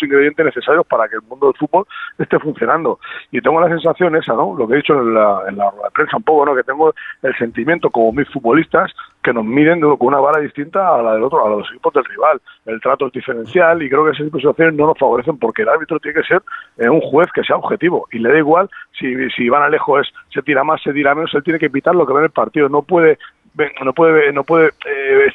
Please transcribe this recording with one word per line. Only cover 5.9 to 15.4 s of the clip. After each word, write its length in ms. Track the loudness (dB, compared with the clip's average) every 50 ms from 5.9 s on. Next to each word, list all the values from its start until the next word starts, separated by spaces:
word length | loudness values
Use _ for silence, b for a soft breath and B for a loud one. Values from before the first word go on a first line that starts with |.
prensa 260 | -2 -2 -4 -2 -4
un 60 | -4 0
poco, 220 | 2 2 2 2
¿no? 80 | 2 0
Que 80 | -2 -2
tengo 300 | -4 -2 0 0 0 0 B B B B B
el 160 | -6 -6 -4
sentimiento, 520 | -4 -6 -6 -6 -4 -2 -2 -2 -2 -2 -2
como 200 | 0 0 0 0
mis 160 | 0 -2 -4 -6
futbolistas, 600 | -6 -4 0 2 2 2 0 0 0 -2 -2 -2 -6 B B B B B -4
que 80 | -4
nos 140 | -2 -2 -2
miden 340 | -2 0 2 2 2 2 2
de, 60 | 2 2 2
con 100 | 2 2
una 120 | 0 2 2
vara 200 | 2 2 2 0
distinta 560 | -2 -4 -8 -10 -10 -6 -4 -2 0 2 0
a 60 | 0
la 120 | 2 0 0
del 100 | 0 0
otro, 220 | 0 0 0 0
a 40 | 0
los 200 | -2 -4 -6 -8
equipos 240 | -10 -6 -6 -2 -2
del 120 | -2 -4
rival, 360 | -4 -4 -2 0 0 0 0 B B B B -12
el 160 | -10 -10 -6
trato 260 | -2 -2 -2 -2 -2
es 60 | -6 -6
diferencial, 680 | -8 -8 -8 -8 -8 -6 -2 2 2 4 4 2 0 0
y 60 | -2
creo 140 | 0 2 2
que 60 | 0
ese 120 | 0 -2 -6
tipo 120 | -6 -6
de 40 | -2
situaciones 340 | 0 0 2 2 2 0 2
no 120 | 2 2
nos 100 | 2 2
favorecen, 400 | 2 2 2 2 0 -2 -4 -4
porque 240 | -4